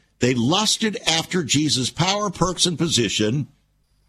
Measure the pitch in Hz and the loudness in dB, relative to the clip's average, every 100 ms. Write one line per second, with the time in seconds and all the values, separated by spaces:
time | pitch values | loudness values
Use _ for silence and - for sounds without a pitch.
0 | _ - 123 127 117 185 214 - 214 202 | _ -2 0 2 2 2 2 0 -2 -2
1 | - 165 160 185 139 143 151 117 123 - | -2 -2 0 -4 0 0 2 0 -2 0
2 | 175 202 208 - 180 170 - 131 170 110 | 0 0 -2 0 -2 0 -2 0 0 2
3 | 104 - 107 143 123 _ _ _ _ _ | 0 0 0 0 -4 _ _ _ _ _